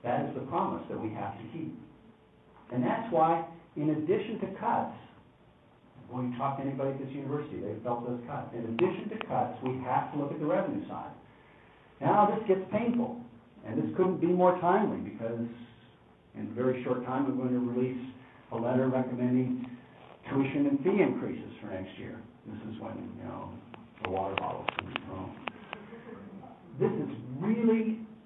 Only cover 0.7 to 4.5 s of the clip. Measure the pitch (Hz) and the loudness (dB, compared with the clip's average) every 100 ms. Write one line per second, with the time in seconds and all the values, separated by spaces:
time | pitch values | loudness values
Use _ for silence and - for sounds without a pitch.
0.7 | - - - 110 101 98 - 82 80 80 | -2 -6 -6 -4 -4 -6 -8 -10 -8 -8
1.7 | - - - - - - - - - - | -10 -18 -20 -20 -20 -20 -20 -20 -20 -4
2.7 | 127 120 - - 165 160 170 - - - | 0 2 0 2 4 6 4 0 -12 -12
3.7 | 156 151 151 156 214 - 220 - | -2 0 2 2 2 2 -4 -4